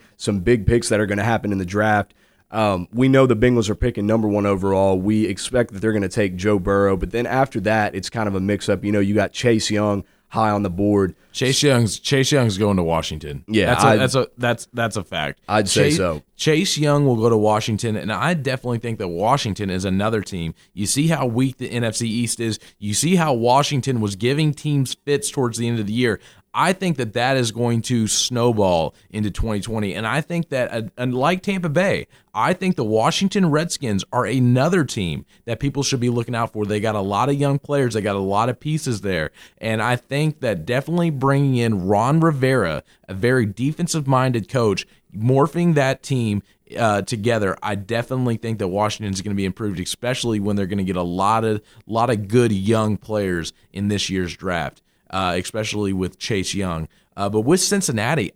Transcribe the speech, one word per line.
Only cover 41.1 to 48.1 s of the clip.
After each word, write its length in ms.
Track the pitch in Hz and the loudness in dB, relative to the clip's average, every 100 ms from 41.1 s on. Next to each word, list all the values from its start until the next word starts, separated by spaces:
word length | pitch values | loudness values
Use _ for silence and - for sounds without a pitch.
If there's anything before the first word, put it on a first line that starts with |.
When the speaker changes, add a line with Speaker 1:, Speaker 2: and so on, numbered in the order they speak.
Speaker 2:
bringing 460 | 139 135 139 139 123 | 0 2 4 2 2
in 300 | 117 101 92 | 2 0 2
Ron 320 | 104 123 160 | 2 4 4
Rivera, 600 | 165 139 131 131 87 73 - _ - | 4 2 2 2 0 -2 -8 _ -12
a 60 | |
very 300 | 98 120 131 | -2 2 4
defensive-minded 1040 | 104 101 135 156 170 160 135 131 131 120 95 | 2 0 -4 -2 -4 -2 0 2 2 0 -2
coach, 380 | - 110 95 - _ _ | 0 2 0 -6 _ _
morphing 600 | 101 120 135 147 170 175 | -2 2 4 2 2 2
that 280 | 151 135 135 | 4 2 -2
team, 400 | - 131 113 101 - _ - - | -2 -2 0 -2 -4 _ -14 -2
uh, 260 | 113 101 | 2 2
together, 540 | 95 113 110 113 98 - | -2 -2 0 0 0 -2
I 120 | 107 | -4
definitely 640 | 101 95 113 117 | -6 -4 -4 -4